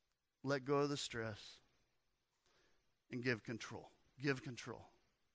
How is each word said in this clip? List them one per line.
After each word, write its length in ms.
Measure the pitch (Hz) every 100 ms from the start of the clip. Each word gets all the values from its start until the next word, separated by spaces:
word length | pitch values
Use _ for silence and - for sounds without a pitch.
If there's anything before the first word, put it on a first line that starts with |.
| _ _ _ _
Let 200 | 135 139
go 140 | 127 143
of 100 | 143
the 80 | 143
stress 640 | - 120 113 101 - - _ _ _ _ _ _ _ _ _ _ _ _ _ _ -
and 120 | 123
give 200 | 123 113
control. 480 | - 110 - 101 - - _ -
Give 200 | 143 131
control. 460 | - 117 - 110 - - _ _ _